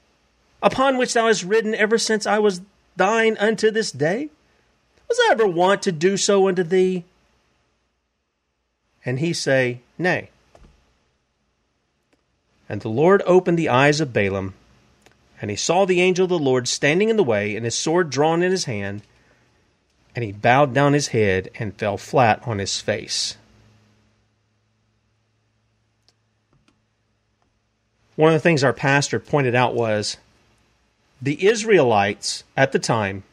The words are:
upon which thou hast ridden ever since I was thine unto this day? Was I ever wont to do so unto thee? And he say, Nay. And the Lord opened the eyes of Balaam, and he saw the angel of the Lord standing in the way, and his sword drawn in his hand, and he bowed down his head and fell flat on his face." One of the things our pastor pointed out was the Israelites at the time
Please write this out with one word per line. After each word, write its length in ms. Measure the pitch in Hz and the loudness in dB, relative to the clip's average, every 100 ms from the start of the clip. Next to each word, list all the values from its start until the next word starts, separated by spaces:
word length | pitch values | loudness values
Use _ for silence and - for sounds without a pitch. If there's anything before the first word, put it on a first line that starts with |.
| _ _ _ _ _ _ | _ _ _ _ _ _
upon 340 | 208 - 269 254 | -2 0 0 0
which 160 | 247 | 0
thou 140 | 233 226 | 0 2
hast 160 | 220 | 0
ridden 320 | 175 220 214 214 | 0 -2 0 -2
ever 220 | 208 226 | 0 0
since 280 | - 220 208 | 0 -2 0
I 140 | 208 | 0
was 220 | 208 180 185 _ _ - | 0 -2 -10 _ _ -2
thine 420 | 190 226 220 220 | 0 2 0 0
unto 320 | 208 220 220 | -2 0 0
this 220 | 220 214 | 0 -6
day? 380 | 123 147 208 302 - _ _ _ _ _ _ _ | -4 -4 -2 -8 -14 _ _ _ _ _ _ _
Was 100 | 480 | 0
I 100 | 466 | 2
ever 160 | 226 214 | 2 2
wont 340 | 165 185 196 | 2 2 2
to 80 | - | -2
do 260 | 156 180 196 | 0 0 0
so 300 | - 202 190 | 0 2 2
unto 160 | 185 | 0
thee? 400 | 170 185 185 185 170 _ _ _ _ _ _ _ _ _ _ _ _ _ _ _ _ _ _ _ - | 0 0 0 -2 -8 _ _ _ _ _ _ _ _ _ _ _ _ _ _ _ _ _ _ _ -8
And 140 | 127 | -4
he 140 | 170 | -4
say, 480 | 160 - 135 123 123 _ - | -4 0 0 0 -4 _ -4
Nay. 320 | 175 143 - _ _ _ - _ _ _ _ _ _ _ _ _ _ _ _ _ _ _ _ _ _ _ _ | -2 -2 -6 _ _ _ -20 _ _ _ _ _ _ _ _ _ _ _ _ _ _ _ _ _ _ _ _
And 120 | 104 | -10
the 80 | 113 | -6
Lord 320 | 113 160 196 - | 0 2 2 4
opened 340 | 180 180 170 | 2 2 0
the 100 | 160 | 2
eyes 300 | 120 143 147 | 4 4 2
of 140 | 151 | -2
Balaam, 400 | 110 98 98 95 - _ _ _ _ _ _ _ _ | -2 -2 -2 -6 -12 _ _ _ _ _ _ _ _
and 80 | 104 | -10
he 80 | 104 | -8
saw 280 | - 170 196 | -2 0 2
the 160 | 175 | 2
angel 240 | 180 180 185 | 2 2 0
of 40 | |
the 100 | 180 | 0
Lord 280 | 139 127 123 | 0 0 -2
standing 420 | - 143 165 220 | -2 0 0 0
in 80 | 220 | 0
the 60 | |
way, 320 | 147 107 104 104 | 0 0 -2 -4
and 100 | 117 | -6
his 120 | - | -4
sword 320 | - 170 170 | -2 0 0
drawn 340 | 127 151 165 | 0 0 2
in 80 | 180 | 0
his 140 | 185 151 | -2 -4
hand, 360 | 104 98 101 - _ _ _ _ _ _ _ _ _ _ - | -6 -6 -8 -14 _ _ _ _ _ _ _ _ _ _ -8
and 80 | |
he 80 | 113 | -8
bowed 420 | 101 117 127 147 | -2 2 4 4
down 200 | 120 143 | 2 2
his 160 | 143 143 | 2 0
head 400 | 120 104 95 92 - | 0 2 0 -4 -10
and 220 | 110 - | -12 -6
fell 200 | 107 98 | -6 -6
flat 440 | - 147 120 110 - | -4 2 2 2 -2
on 140 | 104 | -6
his 200 | 98 - | -6 -6
face." 580 | - 104 104 - - - _ _ _ _ _ _ _ _ _ _ _ _ _ _ _ _ _ _ _ _ _ _ _ _ _ _ _ _ _ _ _ _ _ _ _ _ _ _ _ _ _ _ _ _ _ _ _ - | -4 -6 -6 -8 -8 -10 _ _ _ _ _ _ _ _ _ _ _ _ _ _ _ _ _ _ _ _ _ _ _ _ _ _ _ _ _ _ _ _ _ _ _ _ _ _ _ _ _ _ _ _ _ _ _ 2
One 140 | 156 | 2
of 40 | |
the 100 | 160 | 4
things 200 | 175 160 | 2 2
our 100 | 131 | 2
pastor 460 | 117 143 139 139 113 | 0 0 0 0 -6
pointed 360 | - 151 127 120 | -2 -2 0 0
out 180 | 123 | 0
was 440 | 117 113 107 104 - _ _ _ _ _ _ _ _ _ _ | 0 -2 -2 -4 -10 _ _ _ _ _ _ _ _ _ _
the 260 | 127 151 190 | -6 0 0
Israelites 960 | 233 220 196 127 107 101 101 - - - - | 0 2 4 4 4 2 -2 -8 -10 -10 -2
at 160 | 135 | 0
the 60 | 175 | 0
time 460 | - 117 101 98 - | -2 -2 -2 -6 -14